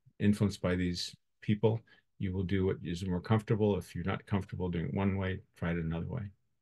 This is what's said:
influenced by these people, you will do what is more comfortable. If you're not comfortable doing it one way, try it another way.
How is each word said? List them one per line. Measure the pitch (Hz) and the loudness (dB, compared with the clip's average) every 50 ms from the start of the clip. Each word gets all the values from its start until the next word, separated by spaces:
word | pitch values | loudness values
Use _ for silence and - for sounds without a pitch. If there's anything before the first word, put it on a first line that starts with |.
| _ _ _ - | _ _ _ 0
influenced | - 104 104 - 110 98 90 - | 2 4 4 4 4 0 0 0
by | - 90 90 | 0 0 0
these | 90 90 90 87 87 - - - - _ _ _ _ | 2 0 0 -2 -2 -4 -8 -10 -14 _ _ _ _
people, | - - 107 104 - 110 110 113 - _ - _ _ _ _ - | 0 0 2 4 4 2 2 2 -4 _ -20 _ _ _ _ -6
you | 101 98 92 | -4 -4 -2
will | 95 95 | -2 0
do | 85 98 95 92 | 0 2 2 2
what | 95 - - - | 2 0 -2 -4
is | 76 87 85 98 | -6 -6 -4 -4
more | 95 90 90 | -2 -2 -2
comfortable. | 85 - 113 110 - - 120 101 107 104 101 90 | 0 2 2 2 2 2 0 2 2 2 2 0
If | 87 - - | -2 -6 -6
you're | - 85 | -6 -2
not | 95 95 - - | -2 -2 -4 -4
comfortable | - 104 98 98 - - 95 92 90 | -2 -2 -2 -2 -2 -6 -4 -4 -2
doing | 87 87 82 - | -2 -2 -2 -2
it | - | 0
one | 98 98 101 95 95 | 0 2 2 2 0
way, | 95 95 92 - - _ _ | 0 -2 -4 -4 -8 _ _
try | - - 85 | -6 -2 -2
it | 85 85 | 0 0
another | 82 80 82 87 82 90 | -2 -2 -2 -4 -4 -4
way. | 87 87 101 101 - _ _ _ _ _ | -4 -6 -6 -8 -12 _ _ _ _ _